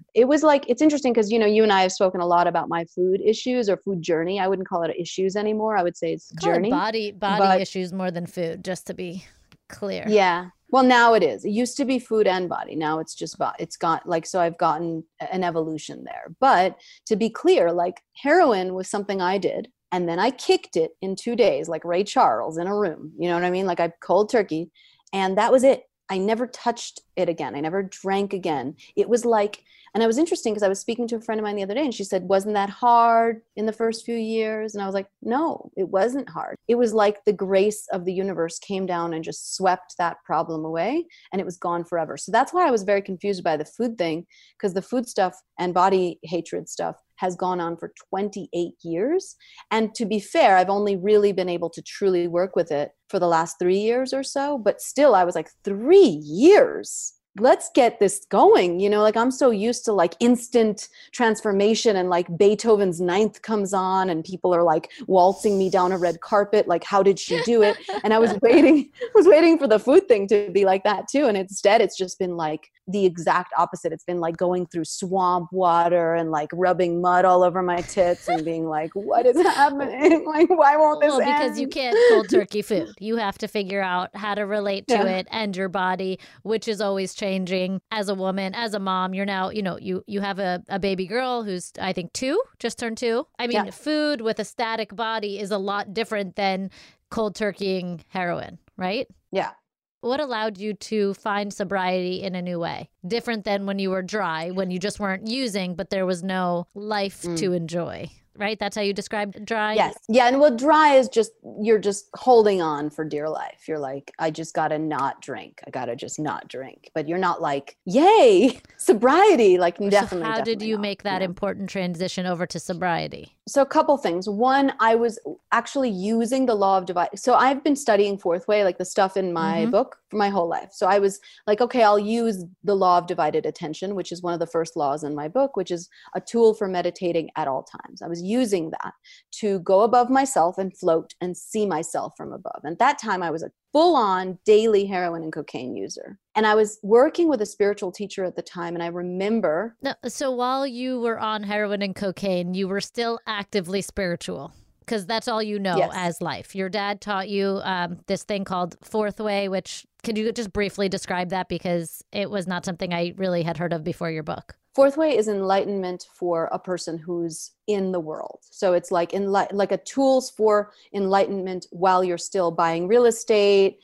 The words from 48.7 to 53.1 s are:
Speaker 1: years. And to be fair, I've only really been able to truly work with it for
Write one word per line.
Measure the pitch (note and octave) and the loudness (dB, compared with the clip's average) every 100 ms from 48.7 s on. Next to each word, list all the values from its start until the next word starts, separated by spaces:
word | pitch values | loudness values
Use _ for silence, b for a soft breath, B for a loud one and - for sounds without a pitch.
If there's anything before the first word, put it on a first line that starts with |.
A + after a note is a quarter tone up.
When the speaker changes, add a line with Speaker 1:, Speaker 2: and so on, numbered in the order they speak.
| - | -8
Speaker 1:
years. | E3+ E3 B3+ F#4 - - B B B | -8 -4 -2 -2 -4 -16 B B B
And | A3 A3 | -2 -2
to | - G3+ | -4 -4
be | G#3+ | -4
fair, | - E4 A#3+ F#3 | -2 4 6 6
I've | F#3 | 4
only | G3+ G#3 F#3+ | 0 0 -2
really | G3 G#3 G3+ | 2 4 2
been | F#3 F3+ | -2 -2
able | F3 E3 | -4 -6
to | - | -8
truly | - - G3 F3 F3 | -16 -4 0 0 0
work | E3+ F#3 F#3 | -2 -2 -2
with | E3 | -2
it | C#3+ D3 _ | -2 -4 _
for | _ | _